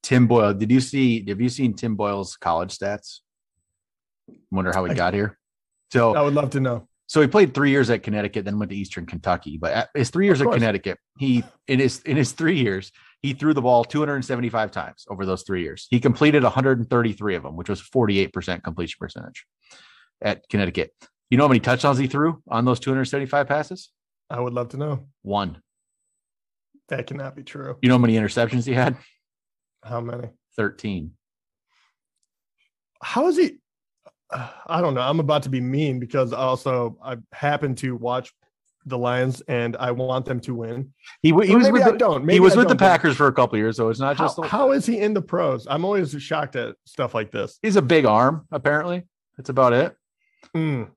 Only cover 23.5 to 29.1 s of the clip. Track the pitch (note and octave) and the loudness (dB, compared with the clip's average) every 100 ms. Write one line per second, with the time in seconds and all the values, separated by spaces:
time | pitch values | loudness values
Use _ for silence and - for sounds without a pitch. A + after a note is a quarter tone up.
23.5 | D3 D3+ F#3 - _ _ _ _ C3 B2 | -2 -4 -12 -18 _ _ _ _ -8 -6
24.5 | A#2+ A#2+ C3 D3+ C#3 - _ G2 G2+ F#2+ | -6 -8 -8 -6 -8 -10 _ -8 -6 -6
25.5 | D#2+ _ _ _ _ _ _ _ _ _ | -10 _ _ _ _ _ _ _ _ _
26.5 | _ _ _ _ C3 - C#3+ C3+ C3+ C3+ | _ _ _ _ -10 -10 -12 -12 -14 -18
27.5 | C#3+ C3+ B2+ B2 B2+ A#2+ A2 G#2 - A#2 | -16 -14 -2 2 4 4 4 0 0 0
28.5 | B2+ A#2+ B2 B2+ B2 _ | -2 -2 0 0 -2 _